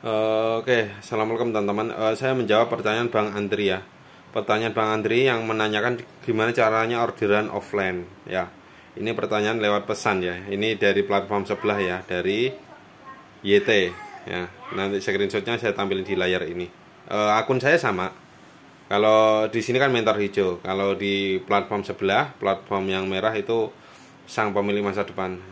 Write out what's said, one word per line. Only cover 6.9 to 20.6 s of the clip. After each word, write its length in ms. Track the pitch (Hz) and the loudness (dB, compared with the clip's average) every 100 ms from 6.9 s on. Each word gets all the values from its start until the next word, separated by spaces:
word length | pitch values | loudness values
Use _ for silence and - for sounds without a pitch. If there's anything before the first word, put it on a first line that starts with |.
| 120 117 | 0 -2
orderan 400 | - 104 104 107 | 0 2 2 2
offline 560 | 101 - 104 95 90 87 - - | -6 -4 -2 -2 -4 -8 -16 -6
ya. 240 | 92 90 - - - - - | -4 -6 -10 -20 -20 -20 -8
Ini 160 | 107 110 | -6 -4
pertanyaan 480 | 104 107 107 113 | -2 0 0 0
lewat 240 | 104 104 98 | 0 0 -2
pesan 320 | 104 117 98 | -2 0 0
ya. 160 | 90 87 | -2 -6
Ini 320 | 98 101 110 104 | -6 -2 -2 2
dari 320 | 101 98 101 | 2 2 2
platform 400 | 101 98 101 95 | 0 0 -4 -2
sebelah 320 | 101 107 101 | -2 0 0
ya, 180 | 92 90 | 0 -4
dari 480 | 92 90 90 104 127 135 - - - - - - - - 101 | -4 -4 -2 0 -2 -4 -18 -20 -20 -20 -20 -20 -20 -10 4
Y 40 | 101 | 4
T 320 | - 107 90 90 - - - | 6 2 2 -4 -14 -16 -10
ya. 160 | 90 90 - - 95 | -8 -8 -12 -10 -6
Nanti 240 | 98 101 | -4 -2
screenshotnya 560 | 101 98 101 107 98 117 | -2 0 0 -2 -4 -2
saya 160 | 117 | -2
tampilin 320 | 101 101 98 | -2 -2 -2
di 160 | 92 92 | -2 0
layar 240 | 92 90 82 | 2 0 -2
ini. 160 | 87 87 - - - - | -6 -10 -12 -20 -20 -6
Eh, 240 | 104 107 107 | 0 2 2
akun 240 | 113 131 | 2 0
saya 160 | 131 165 | 4 2
sama. 320 | 135 92 92 - - - - - - - - | 2 -2 -4 -8 -20 -20 -20 -20 -20 -20 -2
Kalau 560 | 101 107 110 110 107 110 | 2 6 6 6 4 2
di 160 | 113 | -2
sini 160 | 110 123 | 0 2
kan 80 | 139 | 4
Mentor 320 | 123 110 110 | 2 2 0
Hijau, 400 | 101 101 95 | 0 0 0
kalau 400 | 87 | -2